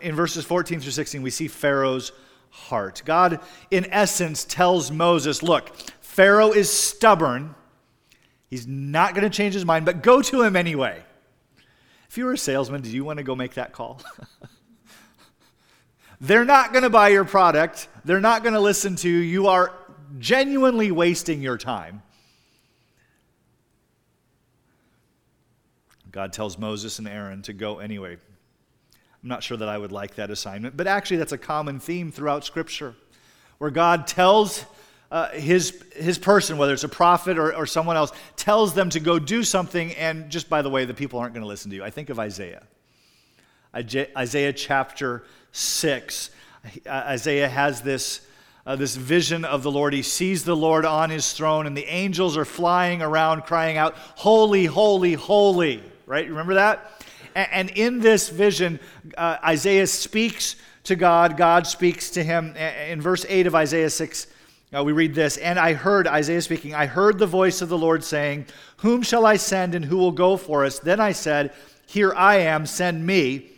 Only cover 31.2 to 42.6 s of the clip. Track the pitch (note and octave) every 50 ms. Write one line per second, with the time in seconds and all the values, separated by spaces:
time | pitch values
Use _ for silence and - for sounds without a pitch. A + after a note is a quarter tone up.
31.2 | D#3 - D3 B2+ - - D#3 D3+ D3+ D3 C#3 C3 - - E3+ F3+ F3 D#3+ - -
32.2 | C#3+ D3 C#3+ D3 C#3+ - - E3+ D#3+ D#3+ - - D3+ B2+ A2+ _ _ _ _ _
33.2 | _ _ _ _ _ _ _ _ D3 D3+ C3 D3+ E3+ E3+ F3 E3+ D3 - - -
34.2 | F3+ F#3 G3+ A3 G#3 F#3+ - - - - - - - _ _ _ _ _ - E3
35.2 | D#3+ - - D3+ D3 C#3+ F3 F#3 E3+ - - - - - - - D#3+ E3+ F3+ -
36.2 | - F#3 G#3 G3+ - - D#3+ D3 C#3+ C#3 C#3 C3 - C#3+ - - E3+ E3+ F3 E3+
37.2 | - F#3 F#3 D#3+ D#3 D#3 - D#3+ D#3 C3+ - E3 D#3+ E3 E3+ D#3+ D3+ C#3 - -
38.2 | - - _ - - G3+ G#3 A3 A3 G3 D3+ F#3 F#3+ F3+ - E3 D3+ E3 F3 E3
39.2 | D3+ C3+ G#3 A#3 A3+ - - F#3+ F3+ - - F3 E3 E3+ E3+ - D#3+ D#3+ D#3+ D#3+
40.2 | D#3 D3 D3 E3+ D#3+ - E3 D3+ C#3+ C#3 C3+ C3 C3 B2 A#2 - C#3+ C3+ - A#2+
41.2 | A#2+ A#2+ A2+ A#2 G#2+ G#2 G2+ G2 - G#2 G2 G2 F#2+ A2 - - D3+ C#3 C3+ A#2
42.2 | A2 G#2+ F#2+ F#2 G2 F2 F2 -